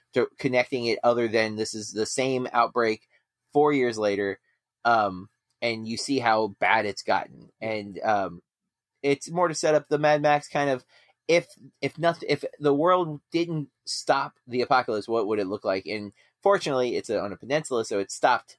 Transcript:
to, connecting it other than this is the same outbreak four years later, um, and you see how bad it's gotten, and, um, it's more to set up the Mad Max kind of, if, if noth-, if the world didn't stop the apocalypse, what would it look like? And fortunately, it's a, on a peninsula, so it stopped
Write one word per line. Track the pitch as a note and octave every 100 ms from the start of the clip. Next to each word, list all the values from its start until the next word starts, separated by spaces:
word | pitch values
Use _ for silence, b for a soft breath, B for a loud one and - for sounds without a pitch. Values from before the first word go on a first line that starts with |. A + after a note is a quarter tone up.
| b
to, | B2+ A#2 -
connecting | C#3 B2 B2 B2+ A#2+
it | A2
other | A#2+ A#2+ A#2
than | A2 A2 G#2+
this | A2
is | A2 G#2+
the | G2+ G#2+
same | - C3 B2+ B2
outbreak | A#2+ A#2 A#2+ A2+ A2 _ _ _ _ _
four | C#3+ D3
years | C#3+ B2 G#2+
later, | G#2 G2+ G2 F#2 _ _ _ _ A#2+
um, | A2+ G2+ F#2 G2 _ _ -
and | A#2 A2+ A2
you | A#2
see | - C3+
how | A#2+ A2 G#2+ G2
bad | G2 A2 G#2
it's | F#2+
gotten, | - F#2+ - C2 - -
and, | A2 G#2+ G2+ F2+
um, | A2 G#2 F#2 F2 _ _ _ _ _ _
it's | C#3 C#3 -
more | E3+ F3
to | D3+
set | D#3+
up | D3+ C#3
the | D3
Mad | D3+ D3+
Max | D3 D3 -
kind | D3+ C#3+
of, | C3 - b b b -
if, | E3+ - - - _
if | C#3 -
noth-, | E3+ E3 -
if | C#3+ - -
the | D3
world | C#3+ E3+ F#3 E3 D3 _
didn't | E3 E3+ D#3+ C#3 _ -
stop | - - C#3 D3 _ -
the | A#2+
apocalypse, | A#2+ C3 B2 G#2+ G2+
what | A2+ G2+
would | G#2+
it | F#2+
look | G2+ G#2+
like? | F#2+ -
And | G#2+ G2+ - b b
fortunately, | G3 G3 E3 C3 B2 F#2
it's | -
a, | G#2
on | G2
a | F#2
peninsula, | G#2 D3+ D#3 A#2+ G#2+
so | G2+
it | G2
stopped | - C3+ A#2 -